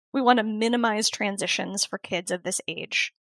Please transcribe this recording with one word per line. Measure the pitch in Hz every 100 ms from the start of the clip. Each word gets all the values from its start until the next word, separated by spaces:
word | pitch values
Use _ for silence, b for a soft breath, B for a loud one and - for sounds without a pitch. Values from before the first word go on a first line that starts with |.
| _
We | 277
wanna | 247 247
minimize | 220 214 226 240 233 214 220
transitions | - 208 196 180 - 185 196 -
for | 196
kids | - 175 180
of | 180
this | 185 180 -
age. | 165 - - - - _